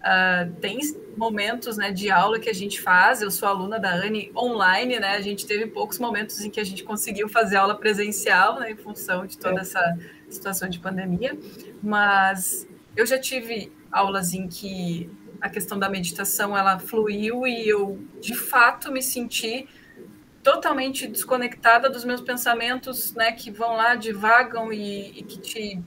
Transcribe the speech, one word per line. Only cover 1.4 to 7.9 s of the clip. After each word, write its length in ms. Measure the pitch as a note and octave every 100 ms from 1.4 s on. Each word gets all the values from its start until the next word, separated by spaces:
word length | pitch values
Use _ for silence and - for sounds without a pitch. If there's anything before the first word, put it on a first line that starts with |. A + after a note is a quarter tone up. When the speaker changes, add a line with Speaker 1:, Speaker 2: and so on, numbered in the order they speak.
| G#3 A#3+ A#3+ G#3
Speaker 1:
né, 140 | G3+
de 200 | F#3 G3+
aula 280 | F#3 G3 A3
que 100 | A3+
a 60 |
gente 260 | F#3+ G3+ -
faz, 400 | - F3+ G3+ B3
eu 100 | G3+
sou 180 | - G#3
aluna 320 | G3 F#3+ A3
da 120 | F#3+
Anne 360 | F3 G3+ G#3+ F#3+ -
online, 640 | B3 A3+ F#3+ F#3+ B3 A#3+
né? 160 | G3 G3+
A 40 |
gente 260 | G3+ G3+ -
teve 200 | G#3 A3
poucos 320 | G#3 G#3+ -
momentos 420 | A#3+ G#3 G#3+ G#3
em 100 | G#3
que 100 | G#3
a 40 |
gente 200 | G3 F#3+
conseguiu 440 | - G#3 - G3+ G#3
fazer 280 | A#3 G#3 G3
aula 180 | G3
presencial, 840 | G#3 G#3+